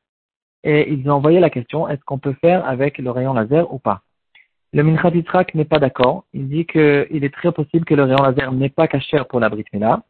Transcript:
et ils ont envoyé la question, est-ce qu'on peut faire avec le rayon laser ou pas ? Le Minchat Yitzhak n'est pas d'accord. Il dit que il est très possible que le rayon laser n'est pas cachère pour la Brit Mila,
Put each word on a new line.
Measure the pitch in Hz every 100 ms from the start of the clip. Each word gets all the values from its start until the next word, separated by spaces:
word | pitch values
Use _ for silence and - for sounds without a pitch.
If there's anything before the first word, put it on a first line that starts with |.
| _ _ _ _ _ _
et | 156 151 143
ils | 147 135
ont |
envoyé | 143 151 175
la | 165
question, | 123 117 151 147
est-ce | 143 -
qu'on | 139
peut | 143 135
faire | 170 185 131
avec | 127 139 -
le | 123
rayon | 123 131
laser | 123 110 151 175
ou | 135
pas ? | 110 98 _ _ _ _ _ _ _
Le | 147
Minchat | 151 160 180
Yitzhak | 170 165 185 185 160
n'est |
pas | 151 156
d'accord. | 135 - 127 185 -
Il | 139 135
dit | 151
que | 165 160 151 143 -
il | 156
est | 139
très | - 175
possible | 165 147 165
que | 165
le | 143
rayon | 131 135
laser | 135 131 131
n'est | 131 135
pas | - 160
cachère | 139 - 147 -
pour | 123
la | 110
Brit | 107 -
Mila, | 101 110 220 -